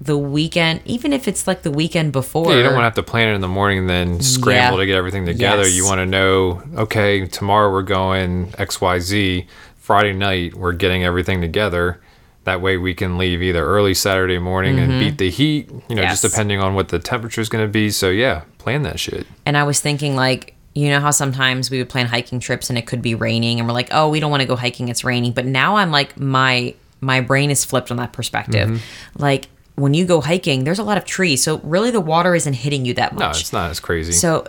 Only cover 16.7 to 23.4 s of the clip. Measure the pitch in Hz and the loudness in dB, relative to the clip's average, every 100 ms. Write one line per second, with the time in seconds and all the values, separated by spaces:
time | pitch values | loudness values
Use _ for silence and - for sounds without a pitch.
16.7 | 98 92 87 - 123 113 - 107 113 107 | 0 -2 -4 -4 -6 -4 -6 -4 -2 0
17.7 | 107 107 98 95 95 131 78 - _ - | 0 0 0 0 2 0 -2 -6 _ -6
18.7 | 135 127 - - - - - - 147 147 | -4 -4 -6 -6 -8 -10 -8 -2 0 0
19.7 | 143 151 147 147 131 131 131 - - - | 0 -2 -2 -2 0 0 0 -6 -20 -10
20.7 | - 147 143 147 143 139 131 131 127 127 | -2 0 2 2 0 0 0 0 0 -2
21.7 | 131 127 131 120 120 123 123 - 101 - | -4 -4 -2 -2 -2 -4 -8 -4 -4 -2
22.7 | 120 117 123 117 113 113 113 | -4 -4 -4 -2 -2 0 0